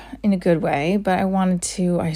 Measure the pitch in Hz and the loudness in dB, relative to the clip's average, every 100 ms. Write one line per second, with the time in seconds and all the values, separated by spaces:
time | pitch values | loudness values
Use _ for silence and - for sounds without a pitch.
0 | - - 208 190 180 165 170 147 156 202 | -18 -4 0 2 2 2 2 0 0 0
1 | 220 - 190 190 185 180 - - 180 175 | 0 0 0 0 2 0 -2 -2 0 0
2 | 165 | -2